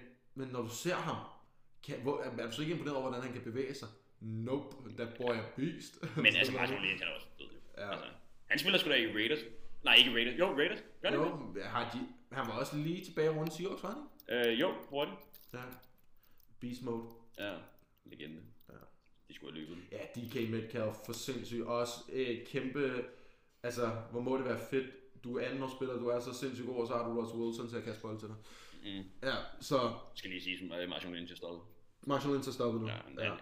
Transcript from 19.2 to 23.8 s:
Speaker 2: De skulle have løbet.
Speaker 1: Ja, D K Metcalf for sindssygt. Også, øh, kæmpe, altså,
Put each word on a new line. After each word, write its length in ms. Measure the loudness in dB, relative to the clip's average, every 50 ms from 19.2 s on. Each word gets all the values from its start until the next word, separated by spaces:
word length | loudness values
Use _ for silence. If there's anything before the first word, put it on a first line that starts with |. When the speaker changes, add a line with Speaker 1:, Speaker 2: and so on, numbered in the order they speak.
| -20 -18
Speaker 2:
De 60 | -18
skulle 180 | -14 -12 -10 -8
have 60 | -8 -8 -8
løbet. 140 | -10 -12 -12 -10 -10
Speaker 1:
Ja, 280 | -10 -10 -8 -8 -8
D 260 | -8 -4 -2 -2 0
K 40 | 0
Metcalf 440 | 0 -2 -2 -2 -2 -2 -2 -2 -2 -4 -8
for 60 | -8 -6
sindssygt. 500 | -6 -4 -4 -4 -4 -4 -4 -2 -2 0
Også, 300 | 0 2 2 2 0 -2 -6 -8 -6 -2
øh, 340 | 0 0 0 0 -2 -4
kæmpe, 580 | -4 -4 -2 -2 -2 0 2 2 2 2 0 -4 -4 -6 -16 -20 -20 -20 -20 _ _ _ _ -4
altså, 280 | -4 0 2